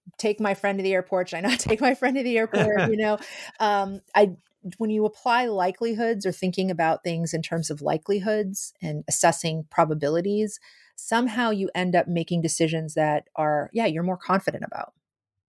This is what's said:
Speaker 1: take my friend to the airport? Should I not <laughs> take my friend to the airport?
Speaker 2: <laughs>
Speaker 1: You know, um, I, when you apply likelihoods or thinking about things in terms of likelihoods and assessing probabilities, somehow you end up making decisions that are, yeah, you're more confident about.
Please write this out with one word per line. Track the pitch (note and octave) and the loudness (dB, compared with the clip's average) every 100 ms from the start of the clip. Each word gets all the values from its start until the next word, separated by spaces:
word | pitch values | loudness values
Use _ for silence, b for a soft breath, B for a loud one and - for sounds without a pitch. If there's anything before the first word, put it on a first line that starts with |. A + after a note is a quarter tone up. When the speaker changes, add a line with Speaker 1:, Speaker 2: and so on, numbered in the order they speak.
| - - | -20 -4
Speaker 1:
take | A3 G#3 | -2 0
my | G#3+ G3 | -2 0
friend | G3+ G3 | -2 0
to | |
the | F#3+ | 0
airport? | F#3+ F#3 F#3+ F3+ | 0 0 -2 -2
Should | E3 | -2
I | |
not | G3 B3 | 0 0
<laughs> | |
take | - A3 | 0 2
my | B3+ | 2
friend | C4 B3 C4+ | 2 2 0
to | |
the | B3 A#3 | 0 0
airport? | A3 G#3 G#3+ G#3 | 2 2 2 4
Speaker 2:
<laughs> | G#3+ | 2
Speaker 1:
You | G#3+ | 2
know, | G#3+ G#3 B B B B | 2 0 B B B B
um, | A3 G3+ G3 G3 - - | 2 2 0 -6 0 4
I, | G#3 E3 _ _ F#3+ - | 4 2 _ _ -14 -6
when | A3 | -2
you | G#3+ G#3+ | 2 0
apply | G#3+ B3+ A#3+ B3 | 0 0 2 2
likelihoods | G3+ F3+ F#3+ A#3 A3 A#3 A3 G3 | 2 0 0 -2 0 0 0 -2
or | |
thinking | E3+ F#3 F3 F#3+ | -2 -2 0 -2
about | E3+ D#3+ D#3+ | 2 2 2
things | F3+ E3 E3 | -2 -2 -2
in | E3 | -4
terms | - E3+ D#3 | -4 -4 -4
of | D3 | -4
likelihoods | D3 D#3 - G3+ G3 G#3+ G3 G3 - - | -2 -2 0 -2 0 0 -2 -6 -10 -8
and | E3 D3+ - | -6 -6 -4
assessing | - E3+ E3 E3 D#3+ D#3 | 2 2 2 -2 -4 -4
probabilities, | - D#3 D#3 C#3+ E3 F#3+ G#3 G#3+ - B B B B | 0 2 2 0 0 0 0 -2 -6 B B B B
somehow | - A3+ B3 A3 A#3+ | -4 0 0 0 0
you | G#3 F#3+ | 0 -2
end | F3 F3+ F3 | -2 2 2
up | - | 2
making | E3+ E3 F3 | 0 0 0
decisions | D#3+ - E3 E3 D#3+ D#3+ | 0 0 0 0 -4 0
that | D3+ D3 - - | 2 2 -2 -2
are, | D3+ D3+ C#3+ | 0 0 0
yeah, | - A3 | -2 0
you're | D#3 | 0
more | F3 F3+ | -2 -2
confident | - F#3+ - - - | 0 0 0 -4 -6
about. | - - _ _ _ _ _ | -10 -12 _ _ _ _ _